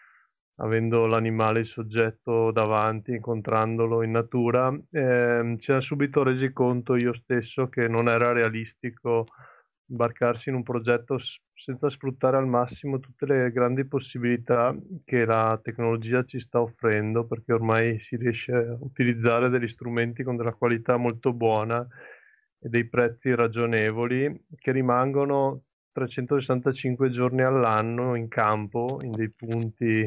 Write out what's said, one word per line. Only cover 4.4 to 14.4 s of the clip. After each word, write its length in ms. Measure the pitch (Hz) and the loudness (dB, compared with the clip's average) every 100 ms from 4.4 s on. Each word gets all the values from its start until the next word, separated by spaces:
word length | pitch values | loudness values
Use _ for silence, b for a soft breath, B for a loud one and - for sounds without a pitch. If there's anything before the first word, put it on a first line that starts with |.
| 120 123 131 147 - | 2 2 2 -2 -6
Ehm, 680 | 160 131 123 120 120 117 113 | -2 2 2 2 2 0 -4
ci 60 | |
siamo 180 | - 131 | 0 0
subito 400 | 131 143 139 147 | 0 0 0 2
resi 280 | 131 127 131 | 2 2 0
conto 460 | 131 123 123 117 127 | 0 0 0 0 0
io 160 | 120 | 0
stesso 560 | 117 - 123 113 - 127 | -2 -2 -4 -2 -4 -4
che 200 | - 117 | -2 0
non 200 | 113 117 | 2 2
era 240 | 117 120 | 2 2
realistico 920 | 120 113 110 113 _ 123 113 120 117 110 B B B B _ - | 2 0 -2 -10 _ -12 -8 -2 -2 -2 B B B B _ -10
imbarcarsi 640 | 120 117 - 120 117 139 | -2 -2 0 0 0 -4
in 60 | |
un 80 | 131 | -6
progetto 560 | 117 120 120 120 120 131 | -4 -4 0 0 0 -6
s-, 220 | - - _ | -8 -16 _
senza 360 | _ - 127 147 | _ -12 -4 -4
sfruttare 460 | - 135 127 131 135 | -4 -8 -2 2 2
al 100 | 131 | 2
massimo 520 | 123 123 - 143 135 | 2 0 -4 -6 -6
tutte 260 | 135 - 139 | -8 -8 0
le 240 | 135 123 | 2 2
grandi 340 | 120 123 131 135 | 2 0 0 -2
possibilità 880 | 135 - 123 120 120 | -4 -6 -4 0 0